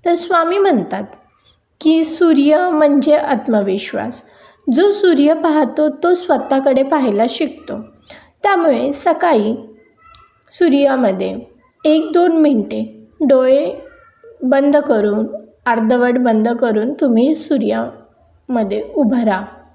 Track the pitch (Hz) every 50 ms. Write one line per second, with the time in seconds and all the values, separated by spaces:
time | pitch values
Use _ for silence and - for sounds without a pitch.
0 | _ 349 349 339 - - 370 339 330 330 370 403 392 392 311 220 175 - 180 196
1 | 208 - - - _ _ _ _ - - _ _ _ _ _ _ - 320 320 320
2 | 320 311 320 - 359 339 320 285 277 294 302 320 359 359 320 302 302 294 285 277
3 | 240 302 294 302 - - 277 220 - - 226 208 202 196 185 202 - - - -
4 | 208 233 247 - - - _ _ - - _ _ _ - 233 277 359 415 392 -
5 | - 370 330 269 285 294 320 320 311 330 302 302 285 226 - - 302 302 294 -
6 | - 349 359 349 - - 294 254 - - 277 269 269 277 262 262 269 269 330 302
7 | 262 240 202 202 226 247 - - 320 269 - - - - - 214 220 - _ _
8 | _ - - - _ _ _ _ - 403 392 359 330 320 262 226 247 277 285 -
9 | - 349 320 339 - 349 311 220 208 214 233 - - - - _ _ _ _ _
10 | _ - - - - _ _ _ _ _ - - 359 339 269 277 277 277 269 262
11 | 247 202 190 190 190 190 190 220 - - _ _ _ _ _ _ _ 311 311 320
12 | 320 - 311 349 349 359 330 320 311 294 269 220 196 - 220 214 220 220 - -
13 | - _ _ _ 320 262 269 254 254 254 269 285 302 - - - - - - -
14 | _ _ _ _ _ - - _ - 254 277 277 277 285 285 294 285 285 240 214
15 | 208 208 202 214 220 254 - - - - _ _ _ 247 233 233 220 220 254 247
16 | 247 247 240 254 247 240 220 214 214 233 240 240 269 233 208 214 220 254 302 -
17 | 311 269 226 220 247 285 311 311 - - 302 262 - - 220 226 233 247 - -
18 | - _ _ _ _ _ _ _ _ - 254 233 214 190 202 214 214 - - -
19 | 277 214 262 240 240 214 190 185 202 - - - - _